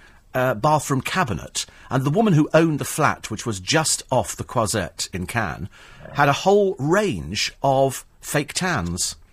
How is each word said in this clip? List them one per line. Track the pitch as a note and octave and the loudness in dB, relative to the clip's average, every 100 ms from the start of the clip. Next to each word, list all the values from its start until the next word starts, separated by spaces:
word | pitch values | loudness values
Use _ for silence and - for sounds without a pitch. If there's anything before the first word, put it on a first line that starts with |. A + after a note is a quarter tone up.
| - - _ | -20 -20 _
uh, | C3 B2+ | -2 0
bathroom | G#2+ D3+ D3+ - C3 | 2 2 2 2 -2
cabinet, | - F#3+ C#3+ D#2+ B1+ - - - - | 0 -2 -2 -4 -6 -8 -8 -14 -4
and | B2+ | 0
the | C3 | 2
woman | E3+ A3 | 4 4
who | D3+ D3 | 4 4
owned | D#3+ E3 D3 | 4 4 0
the | |
flat, | C3 - C3+ - - | -4 0 0 0 -6
which | G#2+ A#2+ | -6 -6
was | G2 | -6
just | F#2 D3+ D#3+ - - | 0 0 2 -2 0
off | B2+ - - | 0 0 -6
the | |
Croisette | - B2 G#2+ G#2+ E2+ - - | -4 -2 0 -2 -4 -8 -8
in | F#2 F2+ | -6 -4
Cannes, | A#2+ F#2+ C2+ F#2 - - - - | -4 -4 -6 -10 -14 -20 -20 -8
had | - C#3+ | 0 2
a | C#3 | 2
whole | F#3+ G#3 G3 - | 4 4 4 0
range | C#3+ F#3+ G#3 G2 C#2+ G2+ - - | 0 2 0 -2 -6 -4 -6 -2
of | C#3 C3+ C3+ B2+ - _ | 2 4 2 0 -12 _
fake | - D3 D3 | -4 -4 -2
tans. | - F#3 D3 F2 F2 - - - | -4 -2 -2 -4 -4 -6 -8 -18